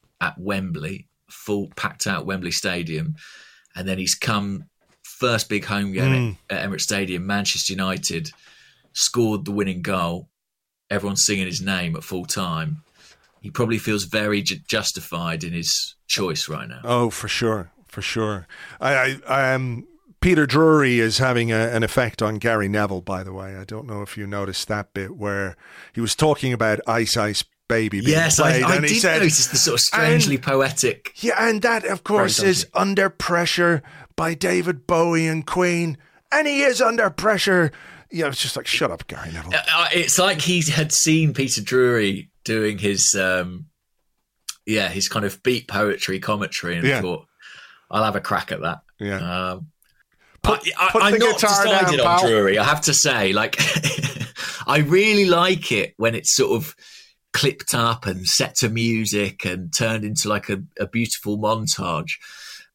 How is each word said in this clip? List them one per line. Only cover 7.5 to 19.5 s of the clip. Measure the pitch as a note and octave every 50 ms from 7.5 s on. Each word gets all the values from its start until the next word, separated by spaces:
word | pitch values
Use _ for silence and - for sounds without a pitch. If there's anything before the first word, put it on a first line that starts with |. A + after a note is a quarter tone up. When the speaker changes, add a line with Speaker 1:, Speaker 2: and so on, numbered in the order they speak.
| - - - -
Speaker 1:
United, | F#2+ F#2+ F#2+ F#2+ F#2 E2 - - F2 E2+ D#2 - - _ _ - - _ - _ _ _ _ _
scored | - - - - - A#2+ A#2 A2 G#2+ G2+ -
the | G2+
winning | G2+ G#2 G2+ F#2+ F#2 F2+
goal. | F2 G2+ G2 F#2 F2 E2+ F2 F#2 - - _ _ _ _ _ _ _ _ _ _ _ -
Everyone's | G2+ G2+ G2 G2+ G2 F#2+ -
singing | - G#2 G2 F#2+
his | F#2 E2+ -
name | F#2 G2 F#2+ F2+ F2 E2+ D#2+
at | D#2+ -
full | - F#2+ F2+ F2
time. | - - G#2 F#2+ F2 E2 D#2+ D#2+ D#2 D#2 - - _ _ _ - - - _ _ _ _ _
He | - G2+
probably | - - A#2+ A2 A2+ G#2
feels | - A#2 G#2+ G2+ F2
very | E2+ - G#2+ G#2 G#2 G#2+ G#2
ju-, | F#2+ - F#2+ D#2+ - -
justified | - A2 G2+ - - - D#2+ - F2 E2+ E2+ E2 E2 D#2+ D#2+
in | E2+ E2+
his | E2+ E2 - - - - - - _ _
choice | - - - G2+ F2+ D#2 D#2 - -
right | D#2 C2 A#1 A#1
now. | A#1+ B1 -
Speaker 2:
Oh, | A#2 B2 B2 A#2+ A2+
for | - - - G#2
sure. | - - A#2+ A2+ A2 G#2 E2 - _ _ _
For | _ - -
sure. | F#2+ - - A2+ A2 G#2+ G#2 F#2+ E2+ - - - - - - -
I, | - C3 C#3 C3 B2+ C3+ C3+ C3+ -
I, | - B2+ C#3 C3+ C3